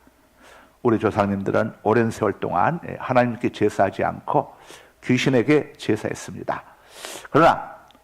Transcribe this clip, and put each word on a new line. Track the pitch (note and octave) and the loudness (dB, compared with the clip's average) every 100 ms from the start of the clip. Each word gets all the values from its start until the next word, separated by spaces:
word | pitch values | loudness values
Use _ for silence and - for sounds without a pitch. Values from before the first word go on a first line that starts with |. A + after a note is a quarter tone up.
| _ _ _ _ - - _ _ | _ _ _ _ -20 -20 _ _
우리 | B2 A2 | 0 2
조상님들은 | G#2+ F#2+ G2+ G2 G2 G#2+ A2+ - | 2 2 0 0 0 0 -2 -2
오랜 | - A2+ A2+ | 0 2 2
세월 | - G#2 - | 0 -2 -2
동안, | - E2+ G#2+ E3 F#2 | -4 0 0 -2 -8
예, | F#2 | -10
하나님께 | - B2+ B2 A2 A2+ | 0 2 2 0 -4
제사하지 | - G#2 - G2 - | 0 0 2 0 0
않고 | F2+ F2+ - D3+ - - - - - _ | -4 -4 -2 -2 -2 -10 -20 -20 -20 _
귀신에게 | - B2+ C#3 C3 A#2+ D3+ - | -2 0 2 2 4 2 0
제사했습니다. | - - G#2+ - - - F#2+ - - - - _ - - - - | -8 -4 -2 -4 -8 -10 -12 -8 -8 -10 -20 _ -20 -16 -16 -2
그러나 | C#3 D#3+ G#2 - - - _ | 4 4 4 -2 -16 -20 _